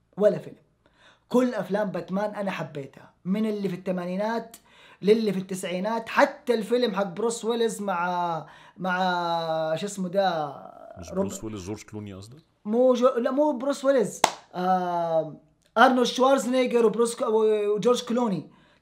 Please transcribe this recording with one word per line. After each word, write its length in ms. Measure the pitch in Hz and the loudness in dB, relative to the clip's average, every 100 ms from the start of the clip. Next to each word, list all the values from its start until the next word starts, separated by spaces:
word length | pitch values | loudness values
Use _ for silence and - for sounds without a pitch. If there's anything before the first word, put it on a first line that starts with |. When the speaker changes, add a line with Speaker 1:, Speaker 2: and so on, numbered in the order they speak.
| _ - | _ 0
Speaker 1:
ولا 220 | 208 165 | 2 2
فيلم. 180 | - - _ _ _ _ _ _ - | -4 -18 _ _ _ _ _ _ -2
كل 260 | 247 254 | 2 2
أفلام 360 | 220 180 196 202 | 0 -4 -2 -2
باتمان 440 | 175 - 190 208 | -6 -6 -4 -4
أنا 160 | 202 196 | -4 -6
حبيتها، 600 | 180 147 147 135 - - _ | -6 -8 -10 -14 -16 -20 _
من 220 | 175 208 220 | -4 -2 -2
اللي 220 | 208 196 | -2 -4
في 60 | |
الثمانينات 840 | 180 - 180 175 185 214 226 226 - _ _ - - | -6 -6 -6 -4 -4 -4 -4 -8 -14 _ _ -20 -2
للي 300 | 185 233 214 | 4 4 2
في 60 | 190 | -2
التسعينات، 680 | 185 185 175 180 208 226 226 | -4 -6 -6 -4 -2 -4 -2
حتى 460 | - 277 - - | 4 2 2 -2
الفيلم 400 | 233 202 240 240 | -2 0 0 0
حق 80 | 190 196 | 0 -4
بروس 300 | 170 226 226 | -2 -4 -4
ويلز 380 | 214 233 226 196 | -4 -2 -2 -2
مع، 640 | 202 175 180 175 175 160 151 - - - | -4 -2 -2 0 -2 -4 -8 -18 -20 -6
مع 1000 | 185 180 185 175 175 170 165 160 160 160 | -2 2 2 2 0 0 0 0 0 -2
شو 100 | 196 | -4
اسمه 220 | 190 185 | -6 -2
ده؟ 460 | 190 190 165 143 135 - - - - | 2 2 2 -4 -8 -16 -18 -18 -18
Speaker 2:
مش 100 | - | -8
Speaker 1:
روب-، 60 | 180 | -4
Speaker 2:
بروس 260 | 196 - | -4 -4
ويلز، 220 | 110 107 90 | -8 -8 -8
جورج 160 | 104 | -10
كلوني 320 | - 107 104 | -10 -12 -12
قصدك؟ 280 | 95 104 147 _ _ | -14 -16 -20 _ _
Speaker 1:
مو 300 | 208 233 254 | -2 4 4
جو-، 240 | 240 254 240 | 6 4 2
لا، 120 | 262 | 0
مو 220 | 262 302 | 2 2
بروس 320 | 254 269 277 | 0 -2 0
ويلز. 380 | 269 277 175 - - - - | 2 2 2 2 0 0 -12
آه، 840 | 180 180 185 180 175 170 160 151 139 _ _ _ - | -4 0 0 0 -2 0 0 -2 -6 _ _ _ 4
أرنولد 280 | 254 254 240 | 6 6 2
شوارزنيجر 800 | - 254 277 214 254 247 233 220 | 2 4 4 2 0 2 4 4
وبروس 300 | 196 233 - | 4 0 0
ك-، 60 | 240 | 0
وجورج 760 | 220 220 214 208 208 196 240 | 2 4 2 0 0 2 2
كلوني. 460 | - 233 233 175 - _ _ _ | 0 0 0 -2 -6 _ _ _